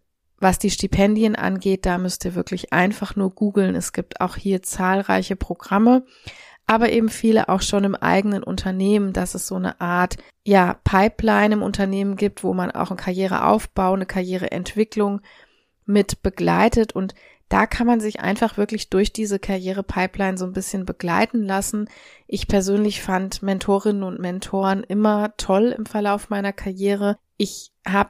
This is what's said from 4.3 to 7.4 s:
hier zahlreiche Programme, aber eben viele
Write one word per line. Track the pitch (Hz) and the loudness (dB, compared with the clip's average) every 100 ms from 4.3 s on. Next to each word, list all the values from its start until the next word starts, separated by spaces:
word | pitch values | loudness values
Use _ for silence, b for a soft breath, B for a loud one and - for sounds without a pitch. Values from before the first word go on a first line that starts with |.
| - | -4
hier | 196 190 | -2 -2
zahlreiche | - - 185 196 196 190 185 185 | -4 -2 0 0 2 0 0 -6
Programme, | - 175 - 196 233 254 254 B B B B B - | -6 -8 0 4 6 6 2 B B B B B 0
aber | 220 233 | 2 4
eben | 233 220 | 4 0
viele | - 226 220 | 2 4 4